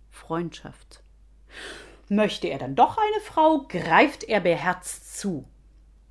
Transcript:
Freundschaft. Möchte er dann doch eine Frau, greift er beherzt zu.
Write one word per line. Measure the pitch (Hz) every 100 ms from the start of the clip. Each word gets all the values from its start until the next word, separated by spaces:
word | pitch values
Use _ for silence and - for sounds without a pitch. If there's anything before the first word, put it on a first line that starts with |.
| _
Freundschaft. | - - 165 170 - 147 - - - _ _ _ _ _ - - - - - -
Möchte | 208 208 - 175
er | 139
dann | 131
doch | 139 440 -
eine | 427 427
Frau, | 427 - 311 311 -
greift | 180 160 165 294 -
er | - 208
beherzt | 175 160 175 180 - - - -
zu. | 202 151 - - _ - - _ _